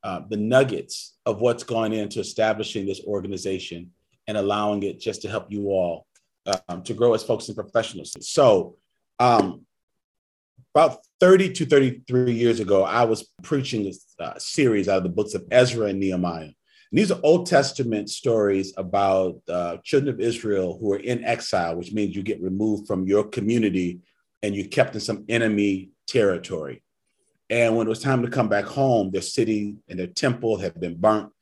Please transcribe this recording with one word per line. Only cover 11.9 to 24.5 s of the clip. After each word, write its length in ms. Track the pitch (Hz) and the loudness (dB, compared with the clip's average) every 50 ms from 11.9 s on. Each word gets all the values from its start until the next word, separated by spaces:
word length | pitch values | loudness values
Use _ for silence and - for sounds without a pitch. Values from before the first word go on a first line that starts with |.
| 120 - - - 123 127 123 123 | 0 -4 -8 0 0 2 2 2
years 280 | 120 113 120 117 117 113 | 2 2 2 2 2 2
ago, 240 | 107 92 98 95 95 | 2 2 4 4 4
I 220 | 80 90 117 120 | 4 4 2 4
was 220 | 113 113 107 - _ _ _ | 2 2 -2 -4 _ _ _
preaching 500 | - - 160 143 131 131 127 110 101 95 92 - _ _ _ _ | -6 -4 -2 -2 -2 -2 -4 -4 -4 -6 -8 -12 _ _ _ _
a, 40 | 85 | -12
uh, 140 | 71 - - | -12 -10 -10
series 500 | - - - - 143 123 110 101 95 98 | -12 -8 0 2 2 4 4 2 2 2
out 100 | 98 95 | 2 2
of 60 | 92 | 0
the 60 | 92 | 0
books 240 | 85 98 104 107 - | -2 -2 -4 -2 -4
of 120 | 98 - - | -8 -6 2
Ezra 380 | - 127 127 123 120 117 110 101 | 4 4 4 4 2 -2 -2 -2
and 120 | 95 98 | -2 -2
Nehemiah. 520 | 98 95 92 90 90 87 85 80 78 76 - _ _ _ _ _ _ _ - | -2 -2 0 0 -2 -2 -4 -6 -12 -14 -18 _ _ _ _ _ _ _ 0
And 40 | 151 | 0
these 100 | 214 185 | 2 2
are 120 | 185 - - | 0 0 4
Old 220 | 147 165 175 175 | 4 4 4 4
Testament 640 | - 175 147 135 131 - - 131 120 113 104 101 - | 2 2 2 2 2 -2 -4 -4 -2 -2 -4 -4 -6
stories 640 | - - - 131 113 110 104 101 98 95 95 92 - | -12 -4 -2 0 2 2 2 2 2 0 -2 -4 -6
about, 640 | 95 95 90 90 101 101 98 95 95 95 92 87 - _ - | -10 -10 -2 0 0 2 4 4 2 2 0 -4 -8 _ -6
uh, 300 | 87 90 87 87 85 82 | -6 -4 -4 -4 -6 -10
children 320 | _ - - 139 139 143 120 | _ 0 0 0 2 0 -4
of 60 | 110 | -2
Israel 580 | 98 117 117 117 - 110 101 95 92 90 85 - | -2 -2 -2 -2 -2 -2 0 0 0 -2 -4 -4
who 100 | 113 104 | -2 -2
were 100 | 98 98 | -2 -2
in 260 | 73 113 123 117 - | -2 -4 -4 -4 -2
exile, 540 | 107 117 113 - - - 95 87 82 85 87 | -2 -4 -4 -4 -4 -2 -2 -2 -2 -4 -6
which 160 | 87 87 101 | -8 -6 -4
means 240 | 107 104 95 - 98 | -4 -2 -2 -4 -6
you 40 | |
get 200 | 95 101 104 85 | -6 -6 -6 -4
removed 440 | 85 95 92 98 107 110 107 101 104 | -4 -4 -2 -2 0 0 -2 -2 -4
from 220 | - 104 92 95 92 | -4 -4 -2 0 2
your 160 | 98 104 104 | 2 2 2
community 800 | 104 - 120 104 104 117 120 110 101 90 92 90 87 87 90 _ _ _ _ _ _ _ _ - | 0 -4 -4 -2 0 0 2 2 2 2 0 -2 -2 -4 -8 _ _ _ _ _ _ _ _ -6
and 100 | 104 | -6